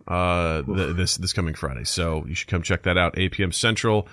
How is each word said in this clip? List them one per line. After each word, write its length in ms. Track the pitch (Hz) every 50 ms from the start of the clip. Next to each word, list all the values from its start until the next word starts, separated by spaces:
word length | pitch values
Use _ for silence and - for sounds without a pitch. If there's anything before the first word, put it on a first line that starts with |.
| _ -
uh, 540 | 87 90 90 90 87 87 85 82 80 78
th-, 340 | 67 - 98 95 87 69 85
this, 220 | 90 90 82 - -
this 160 | - - -
coming 200 | 101 87 80 78
Friday. 300 | - 85 73 65 60 -
So 400 | - - 92 85 82 80 78 -
you 80 | 67 82
should 140 | - - -
come 140 | 101 90
check 220 | 82 - 90 - -
that 120 | 92 87
out, 220 | 90 87 82 - -
eight 140 | 95 92
P 100 | - -
M 100 | 98 90
Central. 560 | - - - 113 110 - - 113 107 104 92 -